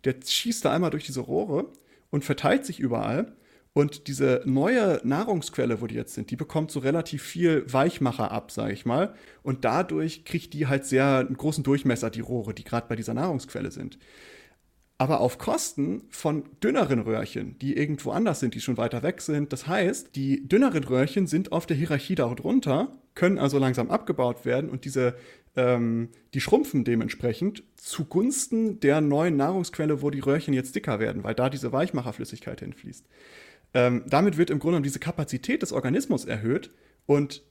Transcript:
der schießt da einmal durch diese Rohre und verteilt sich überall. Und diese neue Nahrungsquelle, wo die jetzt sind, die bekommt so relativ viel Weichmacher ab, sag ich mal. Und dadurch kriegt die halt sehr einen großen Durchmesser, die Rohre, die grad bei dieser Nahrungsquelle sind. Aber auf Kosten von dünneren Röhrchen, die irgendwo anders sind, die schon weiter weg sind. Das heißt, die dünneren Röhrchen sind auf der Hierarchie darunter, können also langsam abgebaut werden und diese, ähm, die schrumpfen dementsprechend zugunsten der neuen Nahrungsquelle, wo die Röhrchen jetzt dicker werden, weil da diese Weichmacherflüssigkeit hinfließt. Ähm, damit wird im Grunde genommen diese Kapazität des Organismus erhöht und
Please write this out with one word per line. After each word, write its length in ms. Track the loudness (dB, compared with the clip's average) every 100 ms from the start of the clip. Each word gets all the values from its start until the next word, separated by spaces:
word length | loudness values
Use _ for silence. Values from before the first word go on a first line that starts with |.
der 120 | -2 -4
schießt 440 | -2 -2 -2 -2 0
da 80 |
einmal 180 | 2 0
durch 140 | -2 -6
diese 160 | -8
Rohre 500 | -2 -2 0 -2 -4 -12 _ _ _
und 120 | -4
verteilt 400 | -2 0 2 2
sich 160 | 0 -4
überall. 540 | -2 -2 -2 -2 -4 -10 _ _ _ 0
Und 320 | 0 -2 -10
diese 360 | 0 2 2 2
neue 560 | 2 2 2 2 2
Nahrungsquelle, 800 | 0 -2 0 -2 -2 -2 -2 -2
wo 60 | -4
die 80 | -6
jetzt 180 | -8
sind, 160 | -8 -8
die 60 | -6
bekommt 340 | -4 -4 -2
so 100 | -2
relativ 440 | 0 0 -2 -8
viel 420 | -8 0 2 2 2
Weichmacher 640 | 2 2 2 -2 0 -4
ab, 200 | -4 -8
sag 200 | -6 -6
ich 140 | -4 0
mal. 300 | 0 0 -4 -20 -12
Und 240 | -6 0 2
dadurch 600 | 2 0 0 -2 -6 -6
kriegt 280 | -6 -6
die 140 | -4 0
halt 180 | 0 2
sehr 320 | 2 4 4
einen 200 | 2 -2
großen 260 | -2 0
Durchmesser, 480 | 2 2 4 0 -2
die 80 | -4
Rohre, 340 | -4 -4 -4
die 120 | -8 -4
grad 220 | -4 -4
bei 80 | -6
dieser 200 | -4 -2
Nahrungsquelle 560 | -2 -2 -6 -8 -8
sind. 260 | -8 -12 -14 -20 -20 -20 -20 -20 _ _ _ _ _
Aber 220 | 0 2
auf 180 | 0 0
Kosten 640 | -2 -2 -4 -4 -2 -4 -8
von 320 | -4 -2 -2 -6 -2
dünneren 360 | 0 2 2 2
Röhrchen, 580 | 0 -2 -2 -8 -10 -8
die 180 | -4 -2
irgendwo 360 | -2 -2 -4
anders 280 | 0 0 0
sind, 120 | -2
die 80 | -2
schon 160 | -4 -2
weiter 240 | -2 -2
weg 180 | -4 -4
sind. 300 | -4 -2 -2
Das 140 | -6 -2
heißt, 500 | 0 0 -2 -8 -6
die 320 | 0 0 4
dünneren 360 | 4 6 2
Röhrchen 420 | 2 2 2 2 2
sind 260 | 0 0
auf 140 | -4 0
der 100 | 0
Hierarchie 380 | 2 0 0
darunter, 840 | 0 0 0 0 2 2 2 0 -6 _ 2
können 240 | 2 4
also 180 | 2 4
langsam 320 | 2 2 0
abgebaut 560 | 0 -2 0 0 0 0
werden 240 | 0 -2
und 160 | -6 -4
diese, 300 | 2 2 0 -16 -20 _ 0
ähm, 540 | 4 4 2 0 -2 -8 _
die 80 | -4
schrumpfen 420 | 4 4 4 0
dementsprechend 800 | 2 2 0 -2 -4 -2 -4 -4 -18 _
zugunsten 1040 | -12 -8 -2 0 0 0 -2 0 0 2
der 220 | 4 4
neuen 340 | 4 4 4 2
Nahrungsquelle, 680 | 2 0 -4 -2 0 0
wo 80 | 0
die 100 | -2
Röhrchen 340 | 2 2 2
jetzt 220 | 0 0 -4
dicker 240 | -2 0
werden, 240 | 0 -2
weil 120 | -4 0
da 140 | 0
diese 220 | 0 -2
Weichmacherflüssigkeit 880 | 0 0 -2 -4 -8 -10 -10 -12 -10
hinfließt. 440 | -12 -12 -16 -20 _ _ -20 -20 -20 -20 _ 2
Ähm, 280 | 4 4 2
damit 300 | 4 4 4
wird 140 | 2
im 80 | 2
Grunde 140 | 2
genommen 100 | 2
diese 160 | 0 -2
Kapazität 640 | -6 -4 -4 -4 -2 -2
des 100 | 0
Organismus 520 | -2 0 -2 0 -2 -2
erhöht 460 | -4 0 -2 -4 _ _ _ 0
und 360 | 2 2 -6 _